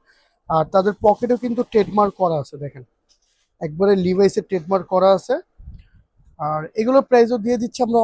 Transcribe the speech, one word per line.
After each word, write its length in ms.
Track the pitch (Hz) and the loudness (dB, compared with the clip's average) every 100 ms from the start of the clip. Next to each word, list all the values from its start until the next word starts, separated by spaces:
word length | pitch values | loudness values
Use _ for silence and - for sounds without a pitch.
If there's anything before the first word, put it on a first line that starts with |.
| _ _ _ _ - | _ _ _ _ -4
আর 180 | 160 156 | -2 0
তাদের 280 | 196 190 196 | 0 0 0
পকেটেও 360 | 214 202 233 240 | 0 0 0 -2
কিন্তু 260 | 247 233 | -4 -4
ট্রেডমার্ক 500 | 240 220 185 202 202 - | -2 -2 0 0 -2 0
করা 240 | 180 156 | -2 -2
আছে, 180 | 135 139 | -6 -12
দেখেন, 260 | 143 135 123 _ _ _ _ _ _ - | -14 -16 -20 _ _ _ _ _ _ -12
একবারে 340 | 165 156 196 196 | -8 -2 0 2
লিভাইসের 480 | 180 185 196 208 | 2 2 2 0
ট্রেডমার্ক 440 | - 185 160 196 175 | -4 -6 -2 -4 -2
করা 260 | 185 190 | 2 4
আছে। 260 | 190 - 285 - - - - _ _ _ _ _ - | 2 0 -6 -6 -20 -20 -20 _ _ _ _ _ -10
আর 300 | 151 156 156 - | -6 -6 -8 -4
এগুলোর 260 | 226 269 | 0 2
প্রাইসও 360 | - 247 233 247 | 4 4 4 0
দিয়ে 200 | 214 247 | -2 -4
দিচ্ছি 260 | 240 - | -4 -4
আমরা 160 | 233 233 | -2 0